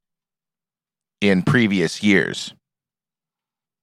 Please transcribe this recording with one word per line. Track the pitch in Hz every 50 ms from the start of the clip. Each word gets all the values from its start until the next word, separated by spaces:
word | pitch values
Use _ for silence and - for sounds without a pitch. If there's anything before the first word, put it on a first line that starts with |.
| _ _ _ _ _ _ _ _ _ _ _ _ _ _ _ _ _ _ _ _ _ _ _ _
in | 104 101 95 92 87
previous | - 143 123 113 101 101 92 82 78 - -
years. | 107 104 98 90 - 50 - - - - - _ _ _ _ _ _ _ _ _ _ _ _ _ _ _ _ _ _ _ _ _ _ _ _ _